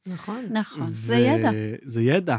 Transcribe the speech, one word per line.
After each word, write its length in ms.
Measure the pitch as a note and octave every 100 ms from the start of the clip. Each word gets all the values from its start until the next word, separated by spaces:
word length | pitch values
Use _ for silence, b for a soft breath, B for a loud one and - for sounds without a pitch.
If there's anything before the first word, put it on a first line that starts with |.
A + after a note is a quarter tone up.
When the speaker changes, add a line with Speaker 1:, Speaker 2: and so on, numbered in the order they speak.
| F#3
Speaker 1:
נכון. 380 | F3+ - A3+ B3
Speaker 2:
נכון, 380 | A3 G#3 - A#2
Speaker 3:
ו-, 160 | A2 A2+
Speaker 2:
זה 80 | A#3
ידע. 360 | B3 D4 A2+ G#2+ G#2+ A2+ C3+
Speaker 3:
זה 160 | A2+
ידע. 360 | A#2+ E3+ F3